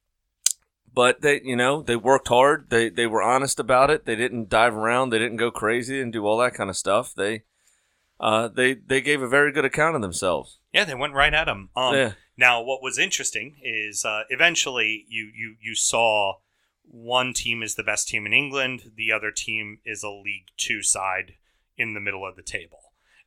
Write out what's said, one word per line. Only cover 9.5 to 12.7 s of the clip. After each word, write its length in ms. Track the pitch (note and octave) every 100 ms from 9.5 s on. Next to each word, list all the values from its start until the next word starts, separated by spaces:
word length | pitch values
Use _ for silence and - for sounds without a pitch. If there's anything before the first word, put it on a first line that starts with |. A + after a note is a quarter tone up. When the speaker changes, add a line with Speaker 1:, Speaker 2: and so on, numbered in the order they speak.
Speaker 1:
good 120 | C#3
account 300 | C3+ - D#3+
of 80 | D#3
themselves. 560 | G2 E2+ F#2 D#2 - _ _
Speaker 2:
Yeah, 100 | D#3+
they 120 | F#3 B2+
went 180 | C#3+
right 180 | C#3 D3+
at 160 | D3+ D#3+
'em. 220 | G#2+ G2 B2
Um, 180 | B2+
Speaker 1:
Yeah. 180 | C3+ A#2+ - _ -
Speaker 2:
now, 240 | B2 A#2+
what 220 | A#2+